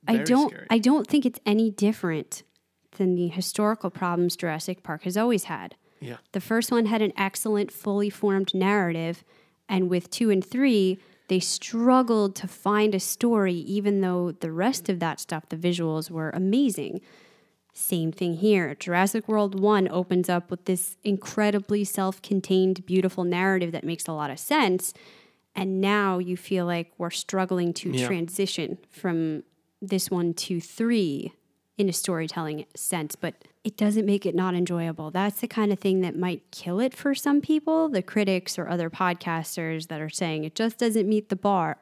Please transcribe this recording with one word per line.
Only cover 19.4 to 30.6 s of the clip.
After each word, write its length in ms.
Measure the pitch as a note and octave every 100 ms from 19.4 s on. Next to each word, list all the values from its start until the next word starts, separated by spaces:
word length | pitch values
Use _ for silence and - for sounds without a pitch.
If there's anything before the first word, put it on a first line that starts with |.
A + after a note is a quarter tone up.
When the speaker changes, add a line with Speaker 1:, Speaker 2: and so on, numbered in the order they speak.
| G3+ G3
Speaker 1:
one 300 | G3+ G#3+ F#3
opens 400 | F3 F3+ F3+ F3
up 200 | F3 F3
with 140 | F3+ -
this 300 | F#3 - -
incredibly 800 | G#3 G3 - - G#3 G#3 G3 G#3
self-contained, 1000 | G3 - F#3+ F#3+ - G3 - F#3 F#3 F#3 F#3
beautiful 380 | F#3 F#3 F#3
narrative 480 | F3 F3 F#3+ F#3+ F3
that 100 | E3
makes 220 | D#3 E3 -
a 60 |
lot 180 | D#3 D3
of 80 | C#3
sense. 560 | - D4+ A3 F#3 - - - - _ _ _ -
And 240 | F#3+ F#3+
now 380 | G3 G#3 G3 F#3
you 180 | F3+ F3+
feel 300 | - F#3 F3
like 260 | E3+ E3 _
we're 120 | F3
struggling 640 | - - F#3+ F#3 F#3 F3
to 160 | E3+ F#3
Speaker 2:
Yeah. 160 | B2+ B2
Speaker 1:
transition 720 | F#3 E3+ - F#3+ - D#3+ F3+ _
from 520 | - F#3 E3 D#3+ D#3 - _ _ _
this 260 | G3 F#3+ -
one 240 | F3+ F3
to 260 | E3 - F3+